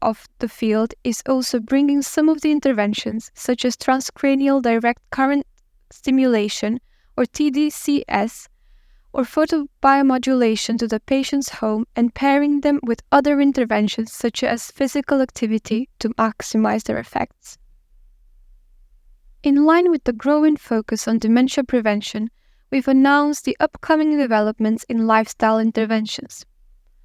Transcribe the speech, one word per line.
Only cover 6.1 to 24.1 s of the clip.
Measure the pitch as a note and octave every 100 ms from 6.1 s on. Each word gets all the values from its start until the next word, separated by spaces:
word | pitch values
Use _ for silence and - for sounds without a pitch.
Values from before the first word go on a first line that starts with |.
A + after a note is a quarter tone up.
| C4 C4 A3+ G#3 - G#3+ A#3+ - _ _ -
or | A#3+
T | - D4+
D | C4+ D4+
C | - - C#4+ -
S, | G3+ A3+ - - _ _ _ _ _ _
or | -
photobiomodulation | B3 D4+ D#4 D#4+ C#4+ _ C4+ C4+ C4+ B3+ B3+ B3+ A3+ A3 - A3+
to | A3+
the | G#3+
patient's | - C4+ C4+ C#4 - -
home | A3 G#3+ -
and | - A#3
pairing | - C#4 C#4 D4 C#4+
them | D4 C#4+
with | A#3 A#3 _
other | C#4+ C#4+ C#4+
interventions | C#4 C4+ A3+ G#3+ G#3 - A3+
such | - A#3 -
as | B3+ A#3 -
physical | - C#4 C#4+ - C#4
activity | C4 - A3 A3 - G#3+ C4+ -
to | A3
maximize | - A3 - - A3 G#3+ A3
their | - A3
effects. | A3+ - - _ - - _ _ _ _ - _ _ _ - - _ _ _ _ _ _ - -
In | D4 C#4 D4+
line | E4+ F4+
with | D#4+
the | -
growing | A3 C#4 D4+ D#4 D4+
focus | - A3+ - A3 -
on | A3+
dementia | A3 A#3+ C4 -
prevention, | B3+ B3 G#3+ G#3 - A3 A3 - _ _ _
we've | C4+ C4+
announced | C4+ C#4 C#4+ D4 D4
the | - -
upcoming | D4+ - - D#4 D#4